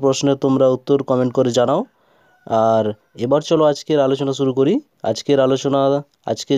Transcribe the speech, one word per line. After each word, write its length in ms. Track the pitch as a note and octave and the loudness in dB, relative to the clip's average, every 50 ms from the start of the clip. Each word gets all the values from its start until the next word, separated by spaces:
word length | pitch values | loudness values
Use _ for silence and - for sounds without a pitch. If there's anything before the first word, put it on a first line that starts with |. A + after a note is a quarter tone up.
| C3+ | 2
প্রশ্নের 340 | C3+ C3+ - - C#3 C#3 C#3 - | 0 0 0 0 -2 -2 0 0
তোমরা 220 | C#3 C3+ C3+ C3+ C3 B2+ | 0 2 2 2 2 2
উত্তর 220 | B2+ - - C#3+ C#3 C#3 - | 0 0 0 0 0 0 0
কমেন্ট 240 | C3 B2+ B2+ B2+ A#2+ C3+ | -2 0 0 -2 0 0
করে 120 | B2+ B2 A#2 B2+ | 0 0 2 0
জানাও। 220 | A#2+ A#2+ C#3 E3+ A#3 - _ _ _ _ _ _ _ _ _ _ - - A2+ A2 A2 A2+ | 0 2 0 -2 -2 -6 _ _ _ _ _ _ _ _ _ _ -8 -4 0 0 2 2
আর 140 | A2+ A2+ G#2+ G#2+ G#2 - _ _ _ C#3 A2+ | 2 2 0 -2 -4 -8 _ _ _ -6 -2
এবার 160 | B2 C#3 D3+ D3 - | 0 0 0 0 0
চলো 140 | E3+ D#3+ D#3 D3+ | 0 2 2 2
আজকের 280 | D3 - - - D#3 D3 C#3 | 0 -2 -4 -2 0 0 2
আলোচনা 280 | C3 C3+ C3+ C#3+ C#3 C3+ C3 | 0 0 -2 -2 -4 -4 -2
শুরু 120 | C#3 C3 B2+ C3 | -2 -2 0 0
করি। 140 | C3+ D3 G3+ C#4+ - _ _ _ - A2 | 0 0 0 -2 -4 _ _ _ -6 -6
আজকের 280 | A2+ - - - C#3+ C3+ C3+ C3 | -6 -4 -2 -2 0 2 2 2
আলোচনা, 320 | C3+ C3 - C#3 C3+ C#3 C3+ C#3 C#3 C#3+ C#3+ _ _ _ - - | 0 0 -2 -2 0 0 0 0 0 -2 -4 _ _ _ -8 -8
আজকে 220 | A2+ - - - C#3 | -8 -6 -4 -2 -2